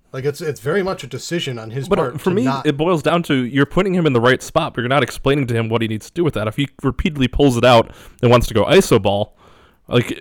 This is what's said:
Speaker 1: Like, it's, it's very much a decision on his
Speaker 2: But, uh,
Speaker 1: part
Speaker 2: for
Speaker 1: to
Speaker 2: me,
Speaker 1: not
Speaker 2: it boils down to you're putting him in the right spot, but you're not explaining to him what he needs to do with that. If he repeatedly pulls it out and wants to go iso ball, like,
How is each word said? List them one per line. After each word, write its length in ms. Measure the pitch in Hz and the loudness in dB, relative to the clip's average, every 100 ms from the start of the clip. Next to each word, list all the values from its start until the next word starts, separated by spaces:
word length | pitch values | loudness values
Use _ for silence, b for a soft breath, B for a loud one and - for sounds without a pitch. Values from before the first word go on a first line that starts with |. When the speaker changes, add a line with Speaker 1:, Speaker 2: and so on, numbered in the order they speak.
| _ | _
Speaker 1:
Like, 140 | 135 | -8
it's, 160 | 139 139 | -6 -6
it's 200 | 160 123 | -8 -6
very 220 | 135 196 | -4 -2
much 220 | 190 185 | -2 -6
a 20 | 127 | -10
decision 520 | 127 - 170 143 120 | -12 -6 -6 -6 -8
on 120 | 110 | -10
his 160 | 127 170 | -10 -2
Speaker 2:
But, 120 | 196 | -2
uh, 40 | |
Speaker 1:
part 180 | 135 147 | -2 -2
Speaker 2:
for 100 | 190 | -2
Speaker 1:
to 40 | |
Speaker 2:
me, 100 | 190 | 0
Speaker 1:
not 200 | 254 139 151 | 0 0 -2
Speaker 2:
it 120 | 139 | 0
boils 240 | 165 165 | 0 0
down 200 | 151 170 | 2 0
to 200 | 165 135 | 0 -2
you're 220 | 123 135 139 | 0 0 0
putting 260 | 175 196 | 2 0
him 140 | 180 156 | 2 2
in 80 | |
the 80 | 123 | 2
right 200 | 123 131 | 2 2
spot, 300 | - 160 120 | 0 -4 -2
but 80 | - | -4
you're 80 | 120 | 0
not 140 | 143 | 0
explaining 440 | 165 - 135 143 123 | 0 -2 0 0 0
to 60 | |
him 140 | 117 113 | -2 -2
what 140 | 113 | -2
he 60 | 110 | -2
needs 180 | 110 - | -4 -8
to 60 | |
do 120 | 170 | -4
with 80 | 160 | -2
that. 160 | 104 107 | -2 -4
If 80 | - | -4
he 120 | 139 - | -6 -2
repeatedly 460 | 135 - 190 147 123 | -4 0 -4 0 -2
pulls 300 | - 143 117 | 2 2 4
it 60 | |
out 300 | 123 117 - B B B | 6 6 4 B B B
and 80 | 117 | 4
wants 160 | 120 117 | 4 2
to 80 | |
go 100 | 107 | 0
iso 380 | - 185 - 120 | 4 4 4 2
ball, 340 | 98 101 107 b b b b b - | 2 -2 -4 b b b b b -2
like, 320 | 123 - - | -2 -2 -8